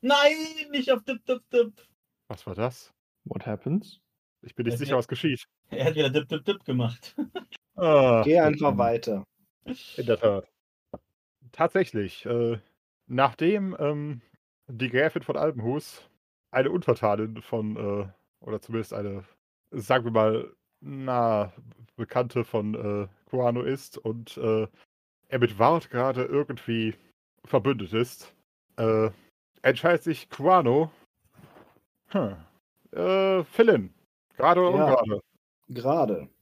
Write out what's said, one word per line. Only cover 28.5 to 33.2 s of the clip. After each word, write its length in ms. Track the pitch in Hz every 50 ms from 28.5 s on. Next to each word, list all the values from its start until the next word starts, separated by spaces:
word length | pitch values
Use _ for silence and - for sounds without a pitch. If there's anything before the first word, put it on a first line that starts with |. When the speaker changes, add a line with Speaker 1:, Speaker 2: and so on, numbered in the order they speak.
| _ _ _ _ _ -
Speaker 2:
äh, 320 | 117 113 110 110 110 110 104 _ _ _ _ _ _ _ _ _
entscheidet 420 | _ 131 135 120 - 170 175 160 -
sich 260 | 165 160 - - _
Kuano, 640 | - - 139 165 185 185 160 120 123 143 160 160 - _ _ _ _ _ _ _ _ _ - - - - - _ _ _ _ _ _ _ _ _
hm, 260 | - 202 160 104 98 87 80 _ _ _ _ _ _ _ _ _
äh, 520 | - 160 175 180 185 190